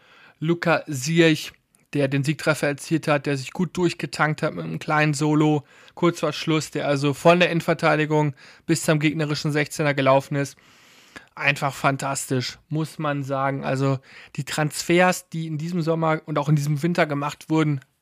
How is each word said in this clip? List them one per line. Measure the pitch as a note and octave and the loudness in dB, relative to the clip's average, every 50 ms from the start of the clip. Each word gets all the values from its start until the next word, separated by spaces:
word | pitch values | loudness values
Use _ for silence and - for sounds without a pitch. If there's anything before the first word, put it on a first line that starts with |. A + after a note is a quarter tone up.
| _ _ - - - - _ - | _ _ -20 -20 -20 -20 _ -6
Luca | D3+ D#3+ E3+ E3+ - E3+ D#3 C3+ - | -2 -2 -2 0 2 2 2 0 0
Sierch, | - D3+ C3 B2 D3+ E3 E3+ E3 E3 D#3 D3+ - - - _ _ _ _ _ _ - - | -4 -6 -6 -2 0 4 6 6 6 4 2 -2 -12 -16 _ _ _ _ _ _ -6 -2
der | C#3+ C#3+ C3+ | -2 0 0
den | C#3 C#3 C3+ | 0 0 0
Siegtreffer | D3+ D3+ - - E3 D3+ - - | 0 -2 -2 0 0 0 0 0
erzielt | C#3+ C#3+ C#3 - - E3 D3+ - | -2 -4 -4 -4 -2 -2 -2 0
hat, | - D3 C#3+ - | 0 0 0 0
der | D3 C#3+ | -2 -4
sich | C#3 C3 - | -4 -6 -8
gut | - - F#3 D#3 - | -4 -4 -4 -4 -2
durchgetankt | - F3+ E3+ - - - D3+ - - D#3 D3+ D#3 - - | 0 -2 -2 -2 -4 -10 -8 -2 0 0 0 0 -2 -4
hat | D3+ E3 | -4 -4
mit | F3 E3 | -6 -8
einem | D#3+ D#3+ | -8 -8
kleinen | D#3 - - D#3 D3+ D3+ D#3 D3 | -8 -4 -2 2 2 2 2 2
Solo, | C#3 D#3 D3+ D3+ D3+ D#3 D3+ D3+ D3 - _ - - - - - | 0 0 2 4 4 4 4 2 0 -2 _ -20 -20 -20 -16 -6
kurz | - F3 F3 E3+ - | 0 0 0 0 0
vor | - D3+ C#3+ | -4 -4 -4
Schluss, | - - E3 D#3 D#3 D3 - | -4 -2 -2 -2 -2 -2 -4
der | - D3+ C#3 | -6 -4 -2
also | C#3+ D3 C#3 C#3+ D3 C3+ | -2 -2 0 0 -2 0
von | - - E3+ E3+ F3+ | 4 6 6 6 6
der | F3 D#3 | 4 2
Innenverteidigung | E3 E3+ - - E3 - - D#3+ D#3 D3+ D#3 D3 D#3 D3+ D3+ D3 C3+ _ - - - - _ | 0 -2 0 -2 -2 0 2 2 2 2 2 0 2 0 0 0 -4 _ -16 -20 -20 -10 _
bis | - D#3+ D#3 - | -2 -2 0 2
zum | - D#3+ D3+ | 2 2 2
gegnerischen | D3+ D#3+ - D#3+ D#3 D3 D3+ C#3+ - D#3 C#3+ | 2 0 0 0 -2 -4 -4 -4 -2 -2 0
Sechzehner | D3+ D3 - - - D#3 D3 C#3 | 0 -2 -2 -2 -2 -2 0 0
gelaufen | C#3+ C3+ C3+ C3+ C3+ C3+ - - | 2 2 4 4 4 2 0 -4
ist. | C#3 C#3 C#3 - _ _ - - - - - - - - _ - - - _ - | -4 -4 -4 -8 _ _ -20 -20 -20 -20 -20 -20 -20 -20 _ -20 -20 -20 _ -10
Einfach | - D3+ D3 D3+ - D3+ C#3 C3 | -4 0 0 0 0 -2 -4 -2
fantastisch, | - - C#3+ C#3 C3+ - C#3 C3+ - - - C#3 B2+ B2 - - - _ | 0 0 0 0 0 -4 -6 -6 -6 -4 -2 -2 -2 -2 -4 -8 -14 _
muss | - D3+ D3+ D#3+ D3 - - | -6 -4 -4 -4 -4 -6 -6
man | D#3 D3 C#3+ C#3+ C#3 | -4 -4 -2 -4 -4
sagen. | C3 C#3 C3+ C3+ C#3 C#3 C#3 C#3 | -4 -4 -2 0 -2 -2 -2 -2
Also | C#3 C3+ C3 C#3 C3+ C3+ C3 - - - - - - - | -2 -2 0 2 0 0 -2 -4 -12 -20 -20 -20 -16 -10
die | - C#3 | -10 -8
Transfers, | - - - D3+ D3+ - - - - E3+ F3 F#3 F#3 F3+ - - _ | -6 -2 -2 -2 -2 -2 -4 0 2 4 6 6 4 2 0 -6 _
die | - D#3+ D#3+ | -8 -8 -6
in | D#3+ D#3+ | -6 -6
diesem | D3 D#3+ E3+ F3+ F3+ | -6 -6 -4 -4 -2
Sommer | D#3 D#3+ E3 D#3+ D#3+ D#3+ D#3 D#3 - | 0 0 0 0 2 0 0 -2 -2
und | - D3+ | -4 -4
auch | D3 C#3+ D3+ | -2 2 4
in | D#3 | 2
diesem | D3 C#3+ D3+ D3+ C#3 D3+ | 2 2 0 -2 0 0
Winter | F3 F3 F3+ E3+ | 0 2 2 2
gemacht | D3+ C#3+ C#3+ C#3+ C#3+ - - - - | 2 0 -4 -4 -6 -8 -8 -4 0
wurden, | D#3+ D#3+ D#3 D3+ C#3+ C3+ - _ _ _ | 2 2 2 2 0 -4 -6 _ _ _